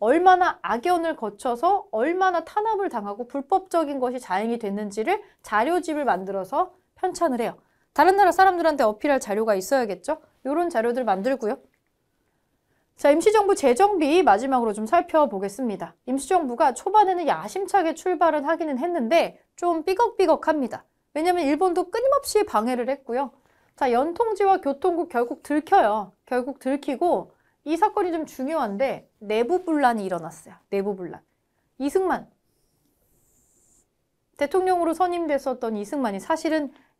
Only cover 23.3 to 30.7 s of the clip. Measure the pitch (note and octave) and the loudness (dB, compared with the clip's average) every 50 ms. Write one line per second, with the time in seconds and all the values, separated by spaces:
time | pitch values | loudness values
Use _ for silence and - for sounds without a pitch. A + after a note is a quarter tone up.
23.3 | - _ _ _ _ _ _ _ _ - C#4+ B3+ - A#3+ C#4+ E4 E4+ - A#4+ A4+ | -8 _ _ _ _ _ _ _ _ -2 0 2 2 2 0 0 0 -2 -2 -2
24.3 | G#4 F#4+ G4+ G4 F#4+ F#4+ F#4+ C#4 C#4 C#4 - F#4 F4 D#4+ D#4+ - - A#3+ A#3+ A#3+ | 0 2 4 4 4 2 0 -2 -4 0 0 0 0 -2 -4 -2 -2 -2 -2 -2
25.3 | C#4+ - - - D4 D4+ D4+ - G4 G4 C4+ G#3 G#3 A3 G3 F3+ _ _ _ - | -6 -10 -6 -2 -2 -2 0 4 4 4 4 4 0 -2 -4 -8 _ _ _ -4
26.3 | B3+ B3 B3 C#4 C4+ - - B3+ C#4 C#4 C#4+ - C4+ - F4 F4 C#4 F#3+ E3 - | -4 -4 -4 -4 -8 -8 -4 -4 -4 -4 -4 -6 -4 -2 0 0 0 0 -2 -8
27.3 | _ _ _ _ _ _ _ D4 E4 E4 G4+ G4+ - G#4+ G4 F4+ E4 E4 D4+ - | _ _ _ _ _ _ _ -6 -2 0 0 0 0 -2 -2 -2 -4 -6 -6 -8
28.3 | - - C4 C#4+ E4 D#4 B3+ G3+ G3 G3+ C4+ B3+ G3 - - _ _ _ G#3+ G3+ | -10 -8 -6 -4 -2 -2 -2 -4 -2 -2 -2 -4 -4 -6 -12 _ _ _ -6 -2
29.3 | G#3+ A3+ A#3+ B3 F4+ F4+ F#4 E4+ D#4+ D4 C#4 B3 A#3 G#3+ G3 F#3 F3+ E3+ D#3+ E3 | 0 0 2 0 0 -2 0 -2 0 2 2 2 2 0 -4 -4 -6 -6 -8 -12
30.3 | - - - - F3+ - _ _ | -16 -18 -20 -20 -20 -20 _ _